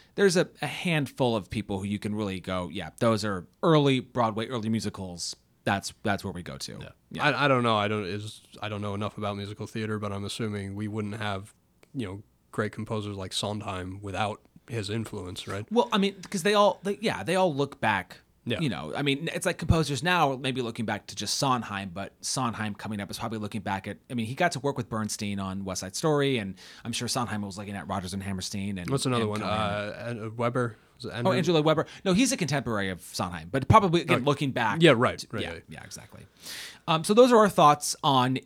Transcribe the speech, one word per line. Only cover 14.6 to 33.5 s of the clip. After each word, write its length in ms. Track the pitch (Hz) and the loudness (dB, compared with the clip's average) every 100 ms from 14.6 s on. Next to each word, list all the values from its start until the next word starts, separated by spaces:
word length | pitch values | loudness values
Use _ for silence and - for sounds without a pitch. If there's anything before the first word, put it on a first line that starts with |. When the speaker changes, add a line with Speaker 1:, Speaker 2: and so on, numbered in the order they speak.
| - | -8
Speaker 2:
his 200 | 117 98 | -6 -4
influence, 580 | 113 107 - 92 92 - | -4 -6 -8 -10 -10 -8
right? 180 | 98 107 | -8 -2
Speaker 1:
Well, 180 | 226 - | 0 2
I 60 | 214 | 2
mean, 180 | 196 190 - | 0 -2 -8
'cause 140 | 196 | -2
they 100 | 202 | 2
all, 260 | 208 208 - | 6 4 4
they, 140 | 196 202 | -4 -4
yeah, 220 | 208 87 | -2 -2
they 120 | 101 185 | 0 2
all 180 | 185 | 2
look 260 | 135 139 - | 2 -2 0
back. 360 | 110 101 90 - _ _ - | 0 0 -2 -16 _ _ -4
Speaker 2:
Yeah. 140 | 113 | -2
Speaker 1:
You 100 | 156 | 0
know, 220 | 78 78 - | -2 -6 -4
I 80 | |
mean, 260 | 143 139 160 | 0 0 -2
it's 120 | 175 180 | -4 -4
like 120 | 165 | -4
composers 420 | 170 165 147 139 | 2 2 2 -2
now 340 | 170 180 147 131 | 0 2 2 0
maybe 260 | 135 131 | -4 -4
looking 220 | 117 113 110 | -4 -4 -4
back 200 | 104 - | -4 -6
to 80 | - | -10
just 220 | 104 - | -6 0
Sondheim, 540 | 139 123 107 98 98 | 2 0 0 -6 -6
but 200 | 87 98 _ | -8 -12 _
Sondheim 520 | - - 123 98 107 | -6 -2 -2 -2 -6
coming 260 | 101 104 107 | -6 -8 -6
up 100 | 101 | -6
is 80 | 104 | -6
probably 180 | 117 110 | -6 -6
looking 240 | 104 107 | -6 -6
back 260 | 101 95 104 | -4 -4 -6
at, 100 | - - | -12 -8
I 40 | 123 | -6
mean, 100 | 110 | -4
he 60 | |
got 200 | 135 175 | 0 0
to 60 | 135 | 0
work 180 | 139 131 | -4 -4
with 120 | 113 | -4
Bernstein 500 | 110 107 - 104 98 | -4 -4 -4 -4 -4
on 240 | 95 95 95 | -4 -6 -6
West 160 | 90 | -6
Side 140 | 92 - | -8 -4
Story, 420 | 160 147 139 127 | 0 2 2 0
and 160 | 98 92 - - 117 | -2 -8 -16 -14 -8
I'm 60 | |
sure 160 | 117 120 | -6 -4
Sondheim 340 | 131 113 107 | -2 -2 -4
was 140 | 101 95 | -6 -8
looking 160 | 101 101 | -8 -8
at 120 | 80 | -4
Rodgers 260 | 98 90 98 | -4 -4 -6
and 80 | |
Hammerstein 540 | 98 92 - 101 98 98 | -6 -6 -6 -4 -4 -4
and 100 | 87 | -2
Speaker 2:
What's 160 | 135 135 | -2 0
another 180 | 120 | 0
Speaker 1:
and 60 | 110 | 0
Speaker 2:
one? 80 | 104 | -2
Speaker 1:
Cohan. 120 | 101 107 | -2 -2
Speaker 2:
Uh, 440 | 104 104 104 - 117 | -2 -2 -6 -8 -8
and, 180 | 117 110 | -8 -8
uh, 40 | 113 | -4
Weber? 420 | 120 127 117 - _ - | -2 0 -2 -4 _ -14
Is 80 | 113 | -10
it 40 | |
Speaker 1:
Oh, 80 | 104 | -2
Speaker 2:
Andrew? 140 | 123 | 0
Speaker 1:
Andrew 200 | 180 165 165 | 2 4 4
Lloyd 100 | 151 | 4
Webber. 200 | 156 - - 196 | 2 0 -4 0
No, 80 | |
he's 180 | 180 262 | 4 4
a 60 | - | 2
contemporary 520 | 156 143 117 104 95 | 0 -2 -2 -2 -2
of 120 | 90 | -4
Sondheim, 480 | - - 95 87 82 | -8 -6 -4 -6 -4